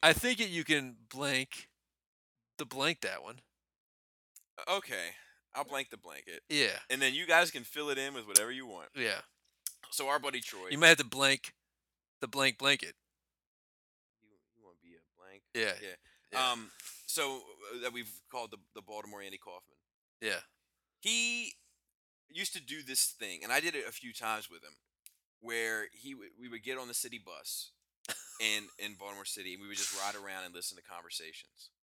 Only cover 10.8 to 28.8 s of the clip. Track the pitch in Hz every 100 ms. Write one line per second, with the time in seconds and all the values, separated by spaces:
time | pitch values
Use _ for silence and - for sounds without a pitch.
10.8 | 165 151 127 135 139 139 - - _ _
11.8 | _ _ _ _ 120 139 135 113 135 139
12.8 | - - _ _ _ _ _ _ _ _
13.8 | _ _ _ _ 107 98 _ 117 101 85
14.8 | 85 85 80 _ 92 98 _ 117 110 90
15.8 | 101 87 _ _ _ 127 131 117 110 -
16.8 | - - - 165 139 131 98 85 101 120
17.8 | 123 120 107 - _ 127 110 104 _ 107
18.8 | 95 104 104 104 98 95 101 90 - 67
19.8 | _ _ _ _ 110 90 - _ _ _
20.8 | _ _ 208 233 233 240 226 - _ _
21.8 | _ _ _ _ _ 160 196 180 127 151
22.8 | 131 127 - - 107 85 101 135 165 147
23.8 | 110 - 123 110 113 107 104 85 73 69
24.8 | _ _ - _ _ _ 117 117 113 110
25.8 | 104 104 131 135 101 113 123 117 110 131
26.8 | 123 117 123 117 92 78 - - - _
27.8 | _ _ - - - - 110 104 101 -